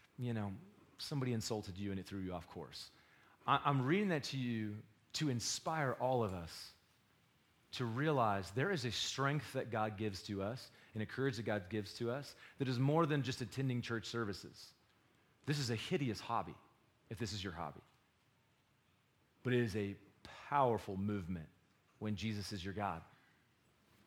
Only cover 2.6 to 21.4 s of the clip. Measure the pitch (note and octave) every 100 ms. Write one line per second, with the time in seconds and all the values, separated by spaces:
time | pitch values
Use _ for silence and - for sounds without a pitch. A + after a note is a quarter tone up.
2.6 | C#2 - - - - - - - - C#3
3.6 | C#3+ C#3 B2+ F#3+ G#3 D#3 - C3+ B2 A2+
4.6 | G#2+ G#2+ - _ _ - D3+ B2 - -
5.6 | E3+ D#3+ C3+ - B2+ B2+ G#2+ F2+ E2 -
6.6 | - - _ _ _ _ _ _ _ _
7.6 | _ - A#2+ A#2 D#3 C#3 A2 G2 F2+ G#2
8.6 | F3+ F3 A#2+ - - - C#3 D3 - C3
9.6 | A#2+ A2 A2 G2+ G#2+ G2 - G2 G2 B2+
10.6 | - - - G#2+ G#2 - C3+ A2+ A2 G#2
11.6 | F#2 A2 G2+ - A#2 C3 C#3 - - -
12.6 | C3+ A#2+ C3+ D#3+ D#3+ D3 B2+ - A#2 C3+
13.6 | C3+ B2 - A#2 - A#2 G#2 F#2+ - -
14.6 | - - _ _ _ _ _ _ - D3
15.6 | A#2+ A2 - F3+ C3 G2+ - A#2 E2 D2
16.6 | - _ _ _ - A2 A2 G2+ F#2+ E2
17.6 | D2+ - - _ _ _ _ _ _ _
18.6 | _ _ _ _ _ _ _ _ B2 B2
19.6 | A#2 G#2+ G2+ G2 - - - - - C#3+
20.6 | B2+ G#2+ - F#2+ G#2 G#2 E2+ F2